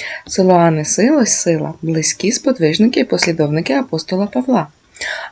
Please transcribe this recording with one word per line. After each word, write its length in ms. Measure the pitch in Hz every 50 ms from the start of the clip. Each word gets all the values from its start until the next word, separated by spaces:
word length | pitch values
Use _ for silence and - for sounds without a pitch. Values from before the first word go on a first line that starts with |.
| - - - - - -
Силуан 520 | - - 185 185 185 175 170 170 160 156
і 60 | 151
сила, 400 | - - - 196 254 320 302 233
сила, 480 | 202 - - - 175 165 156 151 147 160 -
близькі 500 | - 160 165 160 156 - - - - 190
сподвижники 680 | 240 - - 269 254 - 165 151 160 175 214 240 254 -
і 40 | 254
послідовники 680 | - - 175 - 175 165 165 156 147 151 160 170 - 262
апостола 540 | 277 254 - - 160 - - 190 185 202 208
Павла. 400 | - 247 254 262 254 202 147 - _ _ _ _ _ - - - - - - -